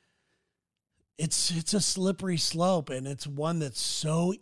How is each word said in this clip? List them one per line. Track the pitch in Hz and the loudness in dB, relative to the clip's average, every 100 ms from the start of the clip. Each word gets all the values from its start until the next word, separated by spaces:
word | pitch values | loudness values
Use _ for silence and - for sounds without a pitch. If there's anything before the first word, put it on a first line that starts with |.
| _ _ _ _ _ _ _ _ _ _ _ - | _ _ _ _ _ _ _ _ _ _ _ -4
It's, | 160 - - | -2 0 0
it's | 165 156 | 0 0
a | 208 | 2
slippery | - 190 185 190 190 170 | 2 2 0 0 -2 0
slope, | - 165 180 180 143 | 0 2 2 2 0
and | 131 135 | -6 -6
it's | 139 147 | -8 -8
one | 139 156 170 | -4 0 0
that's | 143 - | -2 -2
so | - - 156 160 175 208 | -2 -2 0 2 2 0